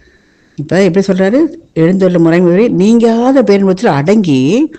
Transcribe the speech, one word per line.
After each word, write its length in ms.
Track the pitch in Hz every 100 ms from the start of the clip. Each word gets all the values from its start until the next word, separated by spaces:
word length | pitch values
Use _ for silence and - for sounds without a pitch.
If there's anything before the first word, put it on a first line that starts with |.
| _ _ _ _ _
இப்ப 280 | - 147 -
எப்படி 240 | 196 185 190
சொல்றாரு? 380 | 185 190 254 320 - _
"எழுந்தருளும் 460 | - 160 190 185 175
மறை 200 | 165 170
முதல்வரீர், 300 | 180 175 233
நீங்காத 720 | 165 196 233 226 226 247 269
பேரின்பத்தில் 440 | 208 196 196 185 226
அடங்கி 840 | 143 151 220 180 131 135 220 311